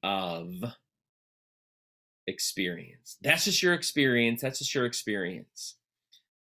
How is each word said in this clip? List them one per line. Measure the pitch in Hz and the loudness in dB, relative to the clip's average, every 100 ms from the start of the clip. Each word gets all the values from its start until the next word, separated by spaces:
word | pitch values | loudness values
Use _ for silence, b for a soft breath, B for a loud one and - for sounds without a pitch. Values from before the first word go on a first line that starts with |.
of | 95 98 90 82 87 90 226 - _ _ _ _ _ _ _ _ _ _ _ _ _ _ - | -2 0 -2 -4 -8 -8 -8 -10 _ _ _ _ _ _ _ _ _ _ _ _ _ _ -10
experience. | - - - 90 85 - - - - | -4 -4 -2 -2 -4 -10 -20 -20 -4
"That's | 143 165 208 | 2 4 4
just | 175 | 4
your | 180 | 4
experience. | 170 - 147 135 120 117 117 | 2 0 2 4 6 4 2
That's | 131 - | -2 -4
just | 135 | -2
your | 135 123 | 0 0
experience." | - - 104 90 90 - - - - _ _ _ b b _ | -2 -4 -2 -4 -6 -12 -14 -14 -16 _ _ _ b b _